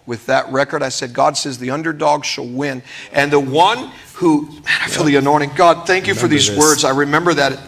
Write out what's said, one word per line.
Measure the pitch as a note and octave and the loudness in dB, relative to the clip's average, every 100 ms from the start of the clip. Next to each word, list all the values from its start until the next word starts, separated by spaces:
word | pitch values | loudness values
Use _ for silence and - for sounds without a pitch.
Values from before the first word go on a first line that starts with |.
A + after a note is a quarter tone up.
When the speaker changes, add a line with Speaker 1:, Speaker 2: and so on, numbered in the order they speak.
| - | -10
Speaker 1:
with | A#2 - | -8 -2
that | C3 C3+ | -2 0
record." | C3 C#3+ D#3 | -2 -2 -2
I | C3+ | -4
said, | - B2+ | -4 -6
"God | B2 C#3+ C#3+ | 0 0 0
says | D3 B2 | -6 -8
the | B2 | -6
underdog | C#3+ D#3+ D3+ D3+ D3 | -6 -6 -2 0 0
shall | - - A#2+ | -4 -8 -8
win. | B2+ C#3+ C3 - - - | -6 -6 -8 -12 -18 -4
And | - C#3+ | 0 2
the | D3 | 2
one | C3+ C#3+ F#3 A#3+ C4 - - | 2 2 2 2 -6 -16 -20
who," | - F3 D3+ - | -2 2 2 0
man, | - - - | -10 -4 -4
I | - | -2
feel | - | -2
the | D3 C#3+ | 2 2
anointing. | C#3 D3+ C#3+ | 4 2 0
God, | C#3+ E3+ D#3+ - | 4 4 4 0
thank | F#3 F#3+ | -2 0
you | |
for | F#3+ | -2
Speaker 2:
Remember | F3 | 0
Speaker 1:
these | D3 C3 | 2 2
Speaker 2:
this. | G2+ | 2
Speaker 1:
words. | D3+ D3 | 4 4
I | C#3+ | 2
remember | C3+ C#3+ D3+ F3 | 0 0 0 2
that. | D3 C3+ C3 | 0 0 -4